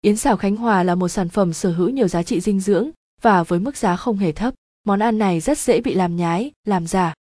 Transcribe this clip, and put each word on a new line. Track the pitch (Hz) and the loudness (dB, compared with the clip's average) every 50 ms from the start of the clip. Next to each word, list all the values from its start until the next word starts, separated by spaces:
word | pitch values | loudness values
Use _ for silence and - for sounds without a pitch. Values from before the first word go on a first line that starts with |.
Yến | - 208 208 | 2 2 0
xào | 214 - 285 220 | 2 2 0 0
Khánh | - - 196 202 | 2 0 -2 -2
Hòa | 214 233 233 208 185 180 | 0 0 2 2 2 2
là | 185 175 | 2 2
một | 180 180 | 0 0
sản | 175 - 214 190 175 | -2 -2 -2 -4 -2
phẩm | - 214 196 175 160 | 0 0 0 0 0
sở | - - 190 | -2 -2 -2
hữu | 165 170 180 175 | 0 0 0 0
nhiều | 262 269 240 | 2 0 0
giá | 175 - 170 170 | 0 0 -2 -2
trị | - 254 170 | -2 -2 -2
dinh | 185 214 202 196 | 0 0 0 0
dưỡng | 190 208 208 240 220 302 320 _ _ _ _ _ | 2 2 2 2 0 -2 -6 _ _ _ _ _
và | - 233 202 180 165 | 2 4 4 4 2
với | - 180 175 | 0 -2 -2
mức | 190 269 285 | -2 -4 -6
giá | - - 196 175 | -2 -2 -2 -2
không | 190 - 254 220 | -2 -2 -4 -2
hề | 196 202 165 | 0 0 -2
thấp. | 151 - 202 247 262 _ _ _ _ _ _ | -2 -2 -4 -4 -6 _ _ _ _ _ _
Món | 208 196 196 | -2 0 0
ăn | 208 240 220 | 2 0 0
này | 214 214 196 175 165 | 2 2 2 0 0
rất | 156 - 196 | 0 0 -2
dễ | - - - 185 160 | 0 2 2 2 2
bị | 233 - - | 2 0 0
làm | 185 170 170 170 | 0 0 0 0
nhái, | 170 175 165 170 175 233 294 _ _ _ | -2 -2 0 0 -2 -4 -6 _ _ _
làm | 208 202 180 165 | -2 -2 -2 -2
giả. | 165 - 190 180 165 156 _ _ | -2 0 0 0 0 -2 _ _